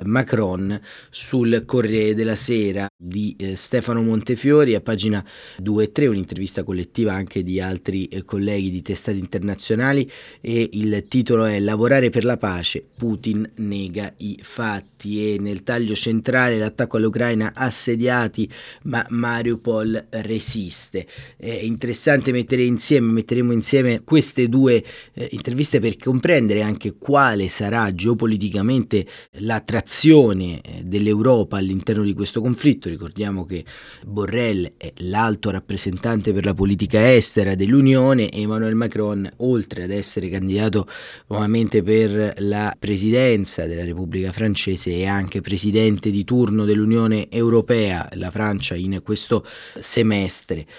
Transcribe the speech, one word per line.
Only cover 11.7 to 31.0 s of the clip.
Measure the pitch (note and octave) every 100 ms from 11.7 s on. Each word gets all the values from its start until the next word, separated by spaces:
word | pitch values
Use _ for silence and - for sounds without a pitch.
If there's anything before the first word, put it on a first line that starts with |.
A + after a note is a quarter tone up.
| G#2+ A#2+ C3+ A#2+
per | A#2+
la | A#2 A#2+
pace, | G2+ F2+ F2 - - -
Putin | A#2 G#2 A2 G#2 G#2+ -
nega | G#2 G2+ F#2+ F2+ G2+ -
i | G#2 G2
fatti". | - - A2+ G2+ - _ G2+ G#2 G#2+
E | G2+
nel | G#2 G2
taglio | - A#2+ A2+ G#2
centrale: | A#2 A2+ A#2+ B2+ B2 A2+
"L'attacco | G#2+ - A#2 A2+
all'Ucraina, | A2 A2+ A#2+ A2 G#2+
assediati, | - B2+ - - A2+ B2 B2 A2 - G#2 - - -
ma | - B2 -
Mariupol | A#2 A#2+ A#2 A#2 A#2 A#2+ A2 A2 A2 -
resiste". | A2+ G2+ A2+ - A2+ F2+ - - F#2+ F2 - - -
È | -
interessante | A#2 A2 A2+ A#2 A#2 - C#3 B2+
mettere | B2 A#2 B2+
insieme, | B2 A#2+ - C#3+ A#2
metteremo | A2+ G#2+ A#2+ A#2+
insieme | A#2 - C#3 B2 A#2
queste | - D#3 - - B2
due, | B2+ C3+ A#2 - - -
eh, | - A#2+
interviste | A2+ - B2 D3 D3
per | A2 -
comprendere | C3 B2+ D#3+ D#3 A2 G#2
anche | G#2 G2 G#2 -
quale | - C#3+ C3 G#2 F#2
sarà | - G2+ A2+ G#2
geopoliticamente | F2+ G#2+ A2+ A#2 G#2+ G2+ G2+ G#2+ C3 - G#2 F2+ - - -
la | G#2+ A2
trazione, | - A2+ - - D#3 D#3 A#2 F#2+
eh, | F2+ D#2+ - E2+
dell'Europa | F2 G2+